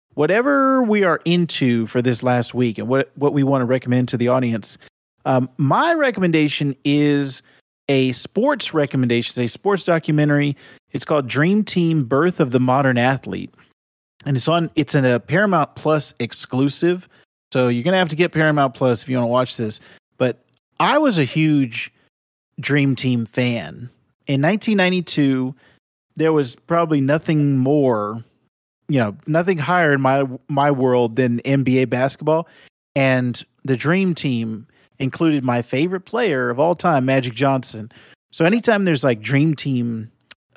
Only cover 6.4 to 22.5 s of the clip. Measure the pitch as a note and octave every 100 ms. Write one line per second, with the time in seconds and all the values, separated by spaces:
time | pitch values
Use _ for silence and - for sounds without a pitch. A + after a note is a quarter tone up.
6.4 | D3+ - C#3+ C3+ C#3+ D3 D3 C#3+ C#3 C3
7.4 | - _ _ _ - C3+ C3 A#2+ - G3+
8.4 | C4+ C4 - D#3 C#3+ C3+ B2 A#2+ A#2+ B2+
9.4 | A#2+ - G3 F#3+ - E3 - D3 D3 C#3+
10.4 | C#3+ C3+ - - _ - - D3+ B2 B2
11.4 | E3 G#3 G#3 F#3 E3 D#3+ A#2 C3+ F3+ F3
12.4 | C3+ B2+ B2+ C3 C3+ B2 B2+ C3 G2+ F#2
13.4 | F#2 _ _ _ _ _ _ _ C#3+ C3
14.4 | D#3+ E3+ E3 - C#3+ D3+ B2+ A#2+ - E3+
15.4 | G#3 E3+ C#3+ - D3+ D#3 - - A#2 -
16.4 | - B2+ C#3 - E3+ F3+ - _ _ _
17.4 | _ C3+ B2 A#2+ D3+ F#3 E3 D3+ F3 D#3+
18.4 | D#3 D3+ C#3 - C3 A#2 - B2+ A#2 B2
19.4 | B2 - A2 - - - _ _ B2+ -
20.4 | _ _ _ - F3+ C#4+ D4 F3 C3 D#3
21.4 | D#3 D3 B2 A2+ - _ _ _ _ _
22.4 | _